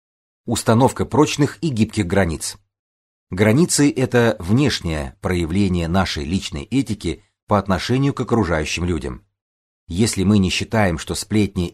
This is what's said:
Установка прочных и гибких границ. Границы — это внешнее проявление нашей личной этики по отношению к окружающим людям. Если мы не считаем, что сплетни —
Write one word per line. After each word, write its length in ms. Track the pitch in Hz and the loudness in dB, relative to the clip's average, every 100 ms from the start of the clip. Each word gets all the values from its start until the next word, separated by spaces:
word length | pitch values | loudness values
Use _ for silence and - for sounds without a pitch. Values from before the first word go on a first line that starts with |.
| _ _ _ _ - | _ _ _ _ -6
Установка 600 | 113 - 117 131 - 98 | -4 2 4 4 2 -2
прочных 520 | 123 151 - 147 - | 2 2 2 -2 -2
и 80 | 170 | -2
гибких 360 | 113 110 - 87 | 0 0 0 -2
границ. 520 | 98 90 76 - - _ _ _ _ _ _ - | 0 0 -2 -8 -12 _ _ _ _ _ _ -8
Границы — 640 | 92 107 123 180 - 143 131 | 0 2 4 2 2 2 2
это 420 | 127 123 117 - | 0 2 2 0
внешнее 800 | 87 120 143 - 87 78 69 - | 0 2 2 0 -4 -6 -6 -6
проявление 680 | 92 90 80 92 98 87 82 | -4 -2 0 0 0 0 0
нашей 360 | 92 87 - | 0 0 -2
личной 400 | 73 92 - 73 | -4 -4 -4 -10
этики 600 | 69 127 131 101 87 73 _ _ - | -4 -4 -2 -4 -6 -8 _ _ -2
по 140 | 104 | 0
отношению 540 | 98 90 - 127 139 | 0 -2 0 0 0
к 80 | - | -2
окружающим 640 | 120 113 85 80 76 - 87 | 0 0 2 0 -2 -4 -2
людям. 400 | 80 69 58 _ _ _ _ _ _ - | -4 -4 -10 _ _ _ _ _ _ -8
Если 360 | 87 110 - | -2 0 2
мы 140 | 92 104 | 2 4
не 120 | 92 | 2
считаем, 480 | - 95 113 98 80 | 0 -2 0 0 -2
что 160 | - | -6
сплетни — 540 | 85 - 107 98 95 85 | -8 -2 0 0 -2 -6